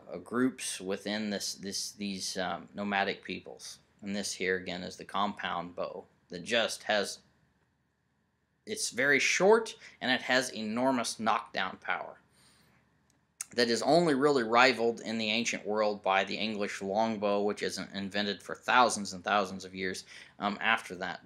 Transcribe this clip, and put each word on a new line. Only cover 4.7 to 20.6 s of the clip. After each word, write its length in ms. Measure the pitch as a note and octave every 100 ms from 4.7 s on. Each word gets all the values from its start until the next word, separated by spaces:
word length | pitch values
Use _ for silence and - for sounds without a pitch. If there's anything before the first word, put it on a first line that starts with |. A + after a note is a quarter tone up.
| F2
is 160 | F#2 -
the 80 | E2+
compound 680 | F#2+ G#2 G2+ F#2+ F2 F2 F2
bow 280 | E2+ F#2 - _ _
that 140 | F2
just 400 | F#2 A#2 G#2+ -
has, 360 | - G#2+ G2+ - _ _ _ _ _ _ _ _ _ _ _ _ _ _ -
it's 260 | G#2+ -
very 280 | G#2+ C#3 C3+
short 560 | - - F#3 A3 A3 - - -
and 80 | A#2+
it 100 | B2
has 280 | - B2+ C3
enormous 640 | G2 A2 A2+ C3 B2+ A2+ -
knockdown 580 | A2 A2 - - F#2+ -
power 340 | - F2 - - _ _ _ _ _ _ _ _ _ _ _ _ - A#2+
that 140 | A#2+
is 120 | A2+
only 320 | A2 D#3+ F3
really 300 | C3 D3 C#3
rivaled 580 | A2 A#2 C3 A2+ A#2 A2+
in 160 | - A2+
the 120 | A2
ancient 360 | A2+ A2+ - G2
world 360 | G#2+ G#2 G2+
by 220 | F#2+ F#2+
the 120 | G2 G2+
English 460 | G#2+ G#2 G2+ -
longbow, 600 | G2 G2+ A2+ G#2+ G2+ G2+
which 180 | G#2 G2+
isn't 280 | F#2+ F#2+ F2
invented 480 | G2 G2 G2+ G2+ F#2+
for 140 | - D#2+
thousands 580 | - B2 A#2+ G#2 F#2
and 100 | F#2
thousands 400 | F#2 G#2 F#2+ F#2+
of 120 | F#2 F#2+
years, 300 | F#2+ - - - - -
um, 180 | G2+ G2+